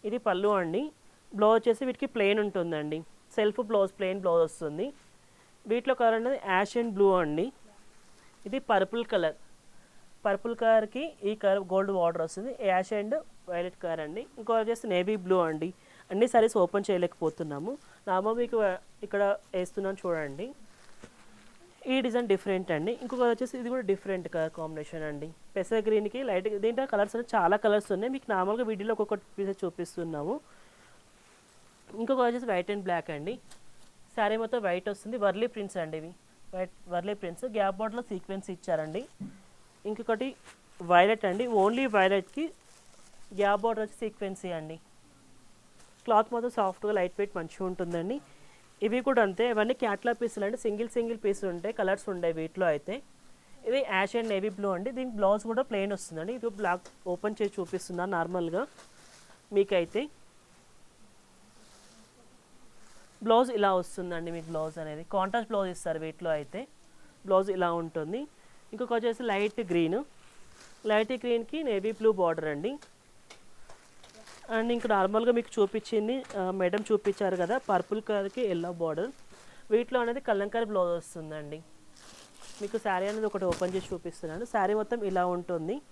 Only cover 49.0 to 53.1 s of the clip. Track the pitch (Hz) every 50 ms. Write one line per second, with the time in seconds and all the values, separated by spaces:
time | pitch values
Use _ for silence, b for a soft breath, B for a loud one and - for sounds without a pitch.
49 | 247 277 262 240 220 196 185 175 226 240 233 214 214 233 254 - 254 220 202 196
50 | - 233 233 - 240 220 - 208 202 202 233 247 - 220 208 208 226 220 - 247
51 | 233 226 233 220 - 202 196 196 202 190 175 175 165 208 233 - 202 190 196 190
52 | - - 190 180 170 170 160 160 160 160 - 185 185 170 151 147 - - 208 277
53 | - -